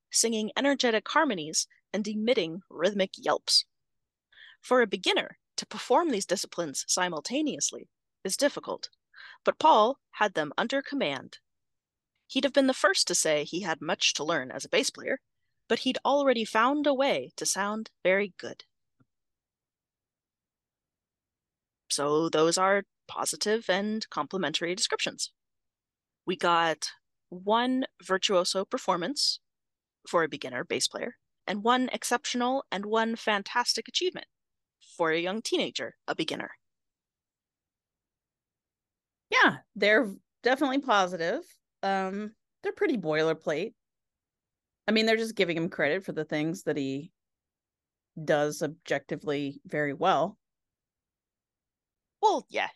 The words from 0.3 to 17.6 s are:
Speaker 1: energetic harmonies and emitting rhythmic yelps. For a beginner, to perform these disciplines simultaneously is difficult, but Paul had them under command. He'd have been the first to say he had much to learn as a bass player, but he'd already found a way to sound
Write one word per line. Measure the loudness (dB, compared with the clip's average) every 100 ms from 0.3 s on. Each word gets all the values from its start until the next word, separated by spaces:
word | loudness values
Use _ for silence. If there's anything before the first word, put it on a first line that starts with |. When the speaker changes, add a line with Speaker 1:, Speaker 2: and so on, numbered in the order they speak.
| 0 -2 0
Speaker 1:
energetic | 0 2 2 0 2
harmonies | 2 2 0 -2 -4 -4 _ _
and | -6 -4
emitting | -2 2 2 0 -6 -12
rhythmic | -2 0 2 -2 -2
yelps. | -2 -2 2 0 0 _ _ _ _ _ _ _ -20 -20
For | 2 4
a | 4
beginner, | 0 0 0 -2 -10 _ -12
to | -10
perform | -12 2 2 4
these | -2 -2
disciplines | -4 -4 -6 -6 -6 -4
simultaneously | -2 0 -4 -6 -4 -2 -2 -6 -6 -16 _ _ _
is | -6 0
difficult, | 0 0 -8 -8 -10 _ _ -20 -20 -4
but | -2 2
Paul | 6 6 6 2 _
had | -2 0 0
them | -2 -2
under | -2 -2
command. | -4 -2 -2 -4 -10 -20 _ _ _ _ _ _ _ _ _
He'd | -2
have | 2
been | 2 2
the | 4
first | 2 4 0
to | 0
say | 2 0
he | 0 -4
had | -4 -4
much | -4 0 0
to | 0
learn | -2 -2 -4
as | -10 -2
a |
bass | 0 0
player, | -4 -6 -6 -8 _ _ _ _
but | -2
he'd | 0 0 2
already | 4 4 2 0
found | 2 2 2 0
a |
way | 2 2 0 -4 -6
to | -4
sound | -2